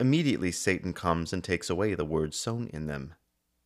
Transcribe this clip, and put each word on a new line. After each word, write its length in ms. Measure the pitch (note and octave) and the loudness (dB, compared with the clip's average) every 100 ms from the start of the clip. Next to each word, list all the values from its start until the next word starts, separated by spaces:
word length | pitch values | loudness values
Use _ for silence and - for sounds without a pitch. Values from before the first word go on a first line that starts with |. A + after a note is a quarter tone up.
immediately 500 | B2+ D3+ D3 G#2 F2+ | 4 4 4 2 0
Satan 440 | F2 - F2+ F#2 | 0 0 0 -2
comes 400 | E2+ F2+ E2 E2 | -2 2 2 0
and 100 | F#2 | -4
takes 240 | F2 F2 - | -2 -2 0
away 260 | F2 G#2+ | 0 0
the 120 | F2+ D2+ | 0 0
word 280 | D#2 D#2 | 0 0
sown 340 | - - A#2 A#2 | -2 -4 -4 -6
in 180 | D2+ D#2 | -6 -6
them. 280 | C#2+ C#2 F2 _ _ _ _ | -6 -8 -14 _ _ _ _